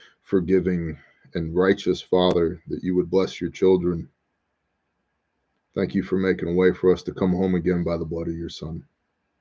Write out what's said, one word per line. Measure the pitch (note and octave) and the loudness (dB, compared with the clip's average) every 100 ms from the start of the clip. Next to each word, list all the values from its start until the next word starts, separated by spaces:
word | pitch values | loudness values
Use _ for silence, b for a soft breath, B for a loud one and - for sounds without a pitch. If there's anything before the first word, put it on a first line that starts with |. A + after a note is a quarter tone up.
| b b | b b
forgiving | - G2 F2 F#2+ F2+ F2+ E2 D2 b b _ | -2 0 2 2 2 -2 -4 -8 b b _
and | F2 E2 E2+ | -6 -2 2
righteous | F#2+ G2 A2 - | 4 2 0 -2
Father, | - F#2 F#2 F#2 E2 D#2+ - | 0 2 4 2 0 -4 -10
that | D#2 | -6
you | F2+ | -2
would | F2+ E2+ | -2 0
bless | F#2+ F2+ - | 0 0 -4
your | F2 | -8
children. | - F#2+ F#2 F2 E2+ C#2+ _ _ _ _ _ _ _ _ _ _ _ _ _ _ _ _ | 0 2 4 2 -4 -8 _ _ _ _ _ _ _ _ _ _ _ _ _ _ _ _
Thank | F#2+ F#2+ | -4 -2
you | G2 | -2
for | F2+ F#2 | -2 0
making | F#2+ F2 E2+ | 0 0 0
a | |
way | F2 F#2 | 2 2
for | F2 F#2 | 4 2
us | E2+ | 2
to | - | -2
come | - F#2 | -2 0
home | F2+ F#2+ F2+ | 2 0 0
again | F2 F2 | 0 -2
by | E2+ E2+ | -2 -4
the | |
blood | D#2+ E2 E2+ | -6 -6 -6
of | E2 | -8
your | E2 | -10
Son, | - D#2+ D#2+ - _ _ _ _ _ | -10 -10 -12 -14 _ _ _ _ _